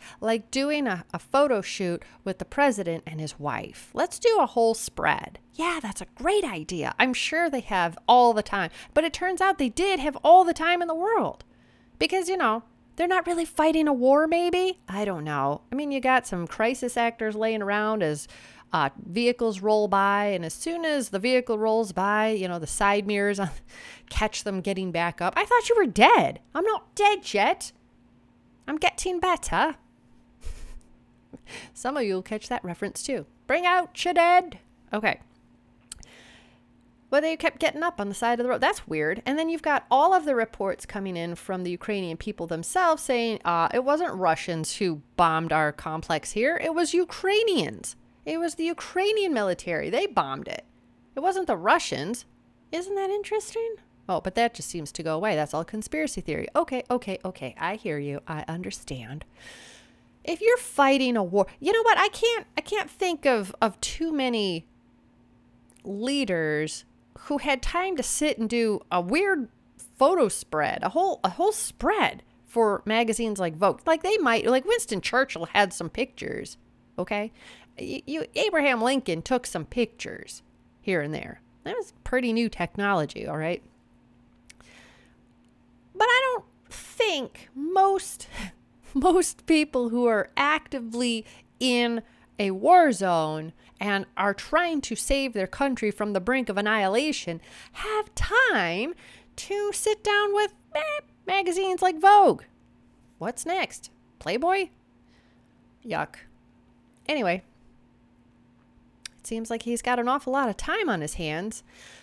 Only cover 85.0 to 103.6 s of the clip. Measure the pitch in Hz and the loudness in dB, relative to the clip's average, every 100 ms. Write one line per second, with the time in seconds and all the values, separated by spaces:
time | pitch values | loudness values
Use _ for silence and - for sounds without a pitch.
85 | _ _ _ _ _ _ _ _ _ 370 | _ _ _ _ _ _ _ _ _ 0
86 | 453 494 523 494 - _ _ - - - | 4 4 2 -2 -8 _ _ -18 -16 0
87 | 440 302 247 - - 262 311 381 392 392 | 0 0 -6 -12 -18 -8 0 4 4 4
88 | - - - - 202 - _ _ - 269 | -4 -12 -14 -12 -12 -14 _ _ -6 2
89 | 349 359 330 - - 311 302 254 240 240 | 4 4 2 -4 2 2 2 -2 -2 2
90 | 240 214 - - 285 311 - 269 226 233 | 2 2 0 0 0 0 -4 -8 -6 -2
91 | 247 226 - - _ _ 254 240 240 233 | -2 -2 -8 -20 _ _ 0 2 2 -2
92 | - _ _ - 196 190 254 359 311 190 | -8 _ _ -4 -4 2 8 8 8 4
93 | 190 170 156 156 160 - - _ 208 196 | 2 2 0 -4 -8 -14 -20 _ -2 -2
94 | - - 202 196 - 311 349 302 - 220 | -4 -2 -2 -2 -2 0 0 -2 -4 -6
95 | - 277 262 214 185 - 277 247 214 - | 0 0 0 -4 -6 -2 -2 0 -4 -2
96 | 208 196 185 262 233 196 208 220 190 220 | -2 -2 0 -2 -2 -2 0 0 2 2
97 | 302 - - 165 - - - - 427 427 | 0 -4 -6 -10 -12 -20 -20 -12 -4 -4
98 | 427 - - 453 508 262 170 175 277 349 | -4 -4 2 4 4 2 0 -2 -4 -8
99 | - - - - - 403 415 - 427 415 | -18 -20 -20 -18 -6 -4 -4 -2 -2 -2
100 | 415 415 415 403 403 - _ 587 622 587 | 2 2 2 0 0 -4 _ -6 -4 -6
101 | - _ - 381 349 349 381 359 370 320 | -10 _ -4 -2 0 -2 -2 2 0 6
102 | 381 415 359 165 - _ _ _ _ _ | 8 10 8 4 -6 _ _ _ _ _
103 | _ _ 165 - 330 370 | _ _ -8 -8 -4 -4